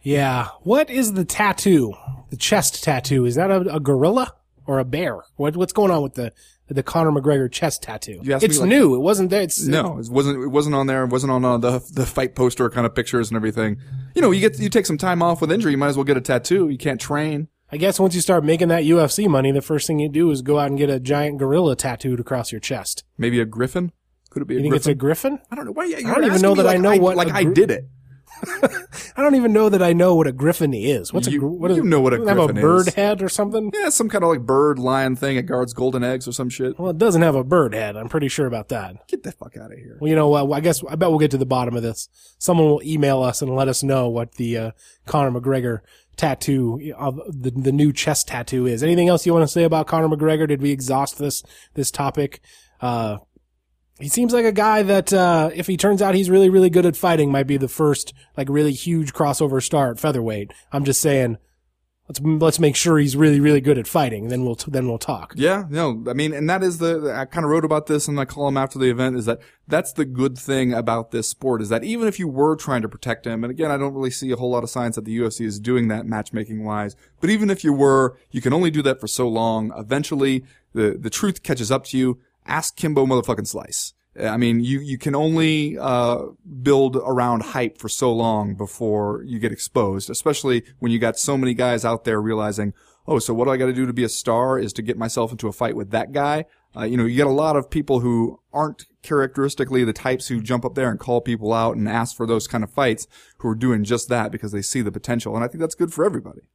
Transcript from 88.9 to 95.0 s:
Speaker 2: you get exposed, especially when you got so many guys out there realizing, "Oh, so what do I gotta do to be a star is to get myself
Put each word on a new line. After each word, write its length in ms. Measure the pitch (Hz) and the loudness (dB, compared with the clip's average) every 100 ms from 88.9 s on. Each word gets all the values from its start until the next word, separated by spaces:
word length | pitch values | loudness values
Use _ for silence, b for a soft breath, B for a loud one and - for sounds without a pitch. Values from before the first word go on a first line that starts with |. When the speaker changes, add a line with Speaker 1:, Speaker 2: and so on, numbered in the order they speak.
| 104 104 107 | -2 -2 -6
Speaker 2:
you 140 | - 117 | -8 -6
get 140 | 110 | -6
exposed, 580 | 95 - 127 104 98 - | -6 -4 -2 -2 -2 -6
especially 540 | 113 160 143 135 123 b b | -4 -2 -2 0 -2 b b
when 120 | 120 | -2
you 60 | 117 | 0
got 220 | 113 113 | 0 -2
so 180 | - 139 | -2 0
many 160 | 127 | 0
guys 320 | 120 123 120 117 | 0 0 0 -2
out 200 | 113 - | -2 -2
there 140 | 110 | -2
realizing, 540 | 107 110 104 104 104 - b b - | -2 -2 -2 -2 -4 -6 b b -2
"Oh, 140 | 147 | -2
so 160 | 113 113 | 0 -2
what 100 | 127 | 0
do 60 | |
I 60 | 131 | 0
gotta 160 | 131 | 0
do 120 | 127 127 | -2 -2
to 80 | |
be 100 | 120 | -2
a 60 | 120 | -4
star 480 | - - 117 127 131 | -4 -2 0 0 -2
is 160 | 107 | -4
to 80 | - | -6
get 160 | 113 | -6
myself 340 | 113 | -6